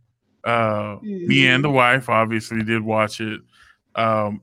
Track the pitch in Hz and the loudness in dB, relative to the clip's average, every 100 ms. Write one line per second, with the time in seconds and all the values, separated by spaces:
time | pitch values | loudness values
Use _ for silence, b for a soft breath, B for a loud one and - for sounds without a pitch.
0 | _ _ _ _ 117 117 110 104 104 101 | _ _ _ _ -2 2 2 0 -4 -10
1 | 208 190 170 135 131 127 147 135 123 131 | -10 -8 -8 -2 2 2 2 4 4 4
2 | 127 110 110 110 - 113 110 113 107 110 | 2 2 2 -2 -4 -4 -2 -2 0 0
3 | 107 - 107 107 _ b b b _ - | 0 -2 -8 -10 _ b b b _ -2
4 | 113 110 104 104 | 0 2 -2 -4